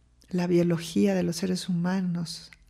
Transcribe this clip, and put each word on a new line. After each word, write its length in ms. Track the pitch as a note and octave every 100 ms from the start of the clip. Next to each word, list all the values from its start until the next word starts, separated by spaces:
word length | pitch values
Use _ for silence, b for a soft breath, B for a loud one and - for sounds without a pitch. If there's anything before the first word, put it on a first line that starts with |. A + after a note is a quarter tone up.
| _ _ -
la 180 | F3+ F3
biología 680 | F3 F3 E3 - G3+ G3+
de 80 | F#3+
los 140 | F3 E3
seres 320 | F#3 F#3 -
humanos, 840 | E3+ F3 F#3+ F3+ F3 D#3+ - - - _